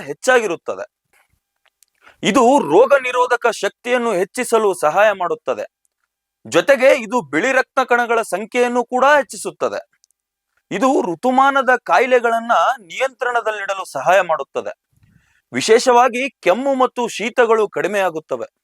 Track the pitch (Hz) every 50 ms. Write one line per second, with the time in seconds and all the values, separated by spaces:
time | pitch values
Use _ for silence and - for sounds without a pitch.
0 | 165 139 156 - - 254 254 240 220 185 165 - _ - 101 92 - - _ _
1 | _ _ _ _ _ _ _ _ _ _ _ _ _ _ _ _ _ _ _ _
2 | _ _ _ _ 151 170 190 262 233 240 285 277 190 143 151 208 262 233 277 269
3 | 254 247 247 247 247 247 240 240 - 233 202 - - 202 - _ - 240 247 254
4 | 233 233 208 175 196 - - 254 233 - 226 226 214 202 175 - 151 151 156 190
5 | 214 220 202 190 175 165 160 156 _ 135 117 104 - - _ _ _ _ _ _
6 | _ _ _ _ _ _ _ _ - 113 - 254 - - 277 226 254 277 302 269
7 | 226 190 247 247 170 127 143 156 214 262 262 262 247 _ - 269 254 - 240 240
8 | 240 220 233 226 214 - 180 185 220 - - 247 240 247 240 247 233 - 254 247
9 | 262 285 302 285 - - - 196 - 180 147 - 135 110 98 90 - _ _ _
10 | _ _ _ _ _ _ _ _ _ _ _ _ _ - 262 202 262 262 285 302
11 | 240 180 165 156 - 254 254 262 269 277 269 277 254 247 254 240 - - 165 185
12 | 254 254 254 247 233 233 226 233 226 233 220 165 170 214 262 254 196 165 175 208
13 | 254 269 247 - 247 247 240 233 208 220 214 208 196 196 196 190 175 - - 139
14 | 131 165 185 202 180 170 160 143 135 - - 127 101 98 - _ _ _ _ _
15 | _ _ _ _ _ _ _ _ _ _ - 127 - - 220 247 - 254 240 240
16 | 247 262 220 247 269 269 - _ - 175 185 233 277 277 269 254 254 226 - 247
17 | 233 202 - - 196 233 - 262 240 220 226 220 214 202 - - 156 180 208 202
18 | 190 180 156 160 - - 139 117 107 - _ _